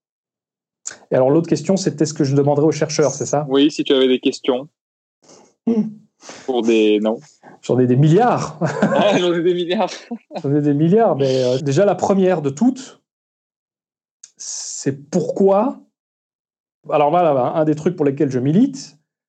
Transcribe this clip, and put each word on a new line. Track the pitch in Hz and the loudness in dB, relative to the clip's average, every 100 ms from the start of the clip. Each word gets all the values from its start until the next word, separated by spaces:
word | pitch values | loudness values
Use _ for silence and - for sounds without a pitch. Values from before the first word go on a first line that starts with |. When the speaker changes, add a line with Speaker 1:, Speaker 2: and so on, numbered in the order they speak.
| _ _ _ _ _ _ _ _ - - - | _ _ _ _ _ _ _ _ -18 -16 -4
Speaker 1:
Et | |
alors, | 135 131 | 0 2
l'autre | 156 170 | 2 0
question, | 156 - 190 | -4 -2 -2
c'était | 165 143 151 | -2 -2 -4
ce | |
que | 156 | -2
je | 139 | 0
demanderais | 143 143 147 156 | 0 2 2 0
aux | |
chercheurs, | 147 156 - 139 | 0 -4 0 -2
c'est | - 120 | -2 -4
ça ? | 147 147 | -4 0
Speaker 2:
Oui, | 135 151 | 2 2
si | - | 0
tu | 147 | 0
avais | 135 131 | 2 2
des | 127 | 2
questions. | 135 - - 127 147 _ _ _ _ _ _ - _ _ - | -2 -4 -4 -4 -6 _ _ _ _ _ _ -20 _ _ -4
Speaker 1:
Hmm. | 226 - - _ _ - - - | -2 -4 -8 _ _ -20 -14 -4
Speaker 2:
Pour | 123 | -2
des... | 113 113 107 104 | 2 2 4 2
Non. | 107 120 - _ - - | 0 -4 -10 _ -20 -12
Speaker 1:
J'en | - 127 | -2 0
ai | 127 | 2
des | 127 | 4
milliards. | 151 180 240 147 - - | 4 4 2 0 -4 -6
Speaker 2:
Ah, | 156 - 196 - 202 190 | -6 -2 0 2 2 2
j'en | 175 | 0
ai | 170 | 0
des | 170 | 0
milliards. | 175 170 175 180 - - 233 | -2 -2 -2 -4 -6 -16 -18
Speaker 1:
<laughs> | _ 202 | _ -8
J'en | 147 | -2
ai | 147 | 0
des | 147 | 2
milliards, | 143 165 214 220 143 | 2 4 4 2 2
mais, | 135 131 | 0 0
euh, | 123 127 | 0 0
déjà, | 143 139 | 0 2
la | 202 190 | 2 2
première | 202 196 185 175 | 0 2 2 0
de | 143 | -2
toutes, | 139 247 269 - - _ _ _ _ _ _ _ _ _ _ _ _ - - | 0 0 0 -10 -20 _ _ _ _ _ _ _ _ _ _ _ _ -20 -20
c'est | - - - - 143 139 - | -14 -12 -12 -8 -8 -8 -6
pourquoi... | 180 - - 196 196 254 - _ _ _ _ _ _ _ _ _ _ 151 | -4 -4 0 2 2 0 -6 _ _ _ _ _ _ _ _ _ _ -4
Alors | 151 147 | 0 2
voilà, | 175 170 139 131 | 2 2 0 0
un | 170 | -2
des | 156 | -2
trucs | 151 190 175 | 0 -2 -2
pour | |
lesquels | 139 135 143 | -2 0 -2
je | 123 | -2
milite, | 135 180 277 - - _ _ _ | 0 2 0 -2 -18 _ _ _